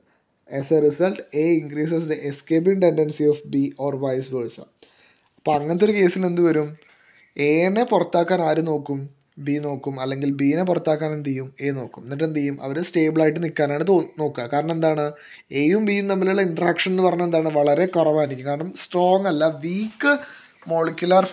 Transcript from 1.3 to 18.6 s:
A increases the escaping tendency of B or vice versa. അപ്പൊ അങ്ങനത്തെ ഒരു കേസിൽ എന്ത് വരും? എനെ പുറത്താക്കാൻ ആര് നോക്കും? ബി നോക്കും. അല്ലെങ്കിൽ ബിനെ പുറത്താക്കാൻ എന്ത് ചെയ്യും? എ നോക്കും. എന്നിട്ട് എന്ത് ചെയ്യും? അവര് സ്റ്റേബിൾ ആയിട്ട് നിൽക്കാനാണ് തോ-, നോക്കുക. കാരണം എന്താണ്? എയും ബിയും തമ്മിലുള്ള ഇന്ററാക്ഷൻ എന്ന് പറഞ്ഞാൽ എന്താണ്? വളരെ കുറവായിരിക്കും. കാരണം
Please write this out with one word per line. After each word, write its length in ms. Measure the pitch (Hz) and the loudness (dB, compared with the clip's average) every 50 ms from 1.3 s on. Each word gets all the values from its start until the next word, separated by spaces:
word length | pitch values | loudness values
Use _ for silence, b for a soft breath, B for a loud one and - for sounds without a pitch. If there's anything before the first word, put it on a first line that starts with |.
| - 147 | -2 0
A 40 | 156 170 170 156 | 2 2 2 2
increases 460 | 151 147 143 147 151 160 170 165 170 156 | 0 -2 -6 -4 -4 -2 -2 -2 -2 -4
the 60 | 151 139 143 143 | -4 -6 -6 -8
escaping 500 | 139 - - - 160 165 165 190 196 190 190 | -8 -8 -4 0 0 2 2 2 2 4 4
tendency 400 | 170 156 151 156 151 151 - 151 147 147 | 2 4 2 0 0 0 0 2 2 2
of 60 | 147 - - 139 | 2 -2 -4 -2
B 40 | 139 139 139 139 - 135 | -2 -2 -2 -2 -4 -6
or 80 | 143 135 131 135 | -4 -4 -4 -4
vice 240 | 135 131 131 131 131 135 | -4 -4 -4 -4 -6 -6
versa. 280 | 127 117 110 - - - - _ _ b b b b b b b b b b b b | -6 -6 -8 -10 -14 -18 -20 _ _ b b b b b b b b b b b b
അപ്പൊ 120 | - - 151 | -2 0 0
അങ്ങനത്തെ 280 | 147 143 151 170 175 208 214 | 0 0 0 0 2 4 4
ഒരു 60 | 214 208 | 4 4
കേസിൽ 240 | 190 175 180 190 185 180 | 4 2 2 2 -2 0
എന്ത് 120 | 175 175 175 | 2 2 4
വരും? 220 | 170 156 151 151 147 156 - b b b b b b b b b b b - 143 147 | 4 4 2 0 -2 -6 -14 b b b b b b b b b b b -2 0 2
എനെ 340 | 151 160 175 185 190 220 240 240 | 2 4 2 2 2 2 0 2
പുറത്താക്കാൻ 500 | 226 185 175 170 - 175 170 175 185 175 170 156 | 2 2 2 2 2 2 2 2 2 0 2 2
ആര് 140 | 156 160 160 165 | 0 0 0 0
നോക്കും? 280 | 156 151 139 - 143 139 135 143 - _ _ _ _ - 143 | -2 -4 -4 -6 -8 -8 -8 -10 -14 _ _ _ _ -12 -6
ബി 80 | 143 143 147 147 | -4 -4 -4 -4
നോക്കും. 280 | 147 143 139 - 143 135 131 131 | -6 -6 -6 -8 -8 -8 -6 -6
അല്ലെങ്കിൽ 280 | 131 135 135 139 143 139 139 | -6 -4 -4 -2 -2 -2 0
ബിനെ 240 | 139 139 147 165 185 180 | 2 2 2 2 2 0
പുറത്താക്കാൻ 400 | 175 165 165 160 156 151 160 156 151 | 0 0 0 0 0 0 0 -4 -4
എന്ത് 120 | 151 147 143 | -6 -6 -6
ചെയ്യും? 180 | 135 131 131 135 135 - 139 | -6 -6 -8 -10 -10 -8 -6
എ 20 | 139 143 139 | -6 -4 -6
നോക്കും. 240 | 123 110 - - - | -8 -10 -12 -16 -14
എന്നിട്ട് 200 | 117 139 139 160 160 | -10 -6 -4 -4 -2
എന്ത് 100 | 156 151 | -2 -2
ചെയ്യും? 160 | 143 143 143 139 135 | -2 -4 -4 -6 -8
അവര് 160 | 135 139 156 180 175 | -8 -6 -6 -6 -2
സ്റ്റേബിൾ 320 | - 175 156 156 156 160 160 | 0 2 2 2 4 4 2
ആയിട്ട് 160 | 156 156 165 170 | 2 2 0 -2
നിൽക്കാനാണ് 400 | 156 - - 151 143 143 147 170 180 | -4 -2 -2 -2 0 0 -2 0 2
തോ-, 200 | 196 175 151 - - - | 2 2 2 0 -4 -6
നോക്കുക. 260 | 151 147 143 - 120 120 - | -6 -6 -6 -6 -8 -4 -2
കാരണം 200 | 143 151 160 170 | -2 -2 -2 -2
എന്താണ്? 280 | 160 156 160 156 151 147 147 151 B B B B B B B 135 139 143 | 0 0 0 2 0 -2 -4 -6 B B B B B B B -2 0 2
എയും 220 | 151 185 214 220 202 | 2 2 2 2 0
ബിയും 200 | 202 202 196 196 196 | 0 0 0 0 0
തമ്മിലുള്ള 300 | 190 190 190 190 196 196 180 | 0 0 2 2 2 0 0
ഇന്ററാക്ഷൻ 420 | 165 165 175 175 170 - - 190 185 | 0 0 0 0 0 0 -2 -2 0
എന്ന് 100 | 185 185 180 | 2 2 2
പറഞ്ഞാൽ 200 | 170 170 180 170 | 2 2 0 0
എന്താണ്? 220 | 165 160 160 160 151 147 | 0 0 0 0 2 2
വളരെ 280 | 147 147 143 151 180 185 185 | 2 4 4 2 2 2 2
കുറവായിരിക്കും. 500 | 175 160 156 151 156 151 139 135 127 127 139 143 | 2 2 4 2 2 0 -2 -4 -6 -6 -6 -6
കാരണം 200 | 147 | -6